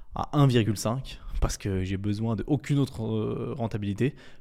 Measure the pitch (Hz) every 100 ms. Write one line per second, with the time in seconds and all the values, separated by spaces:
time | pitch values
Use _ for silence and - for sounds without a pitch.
0 | - - - 151 139 120 110 101 107 127
1 | - - - - - - 104 95 92 98
2 | 101 104 113 104 - 139 - 143 131 -
3 | 113 110 113 - 113 117 117 113 101 95
4 | 123 - - -